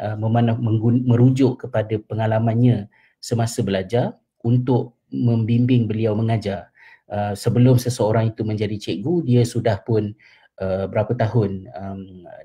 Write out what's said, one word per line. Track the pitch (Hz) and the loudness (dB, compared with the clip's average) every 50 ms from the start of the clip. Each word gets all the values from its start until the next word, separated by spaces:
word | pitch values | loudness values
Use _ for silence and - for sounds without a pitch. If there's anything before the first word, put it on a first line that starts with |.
uh, | - 107 107 107 | -6 -8 -6 -4
memana-, | 110 113 113 117 117 113 113 120 | -2 0 2 2 2 2 0 0
menggun-, | 120 110 110 110 107 120 120 123 123 | 0 0 0 0 2 2 2 2 2
merujuk | 123 120 120 123 131 131 131 135 123 127 - - 120 | 2 4 6 6 4 4 4 2 2 2 -2 -6 -6
kepada | - 110 107 107 110 104 - - | -4 -4 -2 -2 -4 -6 -6 -6
pengalamannya | 107 107 110 110 110 110 113 117 110 117 120 123 110 101 101 - _ _ _ _ _ _ | -6 -2 -2 0 0 0 0 0 2 4 4 4 4 2 -2 -8 _ _ _ _ _ _
semasa | - - 120 113 117 113 - - | -10 -4 -2 -2 -2 -2 -2 -4
belajar | 104 98 98 92 95 95 113 120 156 214 - _ _ _ _ _ | -2 -2 -2 -2 -2 -2 -2 -2 0 -2 -4 _ _ _ _ _
untuk | - 117 123 123 123 127 127 113 - - - _ _ _ - | -2 0 0 2 2 2 0 0 0 -4 -10 _ _ _ -6
membimbing | 135 127 120 117 113 110 107 117 120 127 120 131 117 113 | -2 0 0 0 0 0 0 2 2 2 4 2 2 2
beliau | 104 104 110 113 110 104 107 | 0 -2 -2 -2 -2 0 -2
mengajar. | 113 113 113 110 104 98 95 87 - - _ _ - - - _ _ | -2 -2 -2 -2 -2 -4 -6 -8 -10 -14 _ _ -20 -20 -20 _ _
Uh, | - 104 104 104 104 101 - | -10 -6 -6 -4 -4 -6 -4
sebelum | - 123 101 120 123 131 127 123 | -2 0 2 4 6 6 6 4
seseorang | - 123 - - 110 107 110 113 113 113 110 | 2 0 -2 0 0 0 2 2 0 0 -2
itu | - 110 | -4 -4
menjadi | 107 107 104 107 101 107 | -4 -2 -2 -4 -4 -4
cikgu, | 101 - 117 90 85 107 143 180 175 151 | -6 -6 -6 -6 -4 -4 -2 -2 -2 0
dia | 127 123 120 117 | 2 2 2 2
sudah | 120 - 120 107 113 107 101 | 2 0 -2 -2 -2 -2 -2
pun, | - - 113 107 104 104 110 - _ _ _ _ _ _ _ - | -2 -2 -2 0 -2 -2 -6 -12 _ _ _ _ _ _ _ -8
uh, | 95 95 92 95 98 95 | -4 -4 -2 -2 -4 -2
berapa | 98 110 101 - 123 | -2 -2 -2 0 0
tahun, | 123 120 107 - 123 104 98 98 95 95 - | 0 0 0 2 2 0 0 -2 -6 -12 -12
um, | - - 98 98 98 98 98 95 92 92 87 - - - - | -14 -12 -12 -12 -12 -12 -14 -16 -18 -20 -20 -20 -20 -18 -10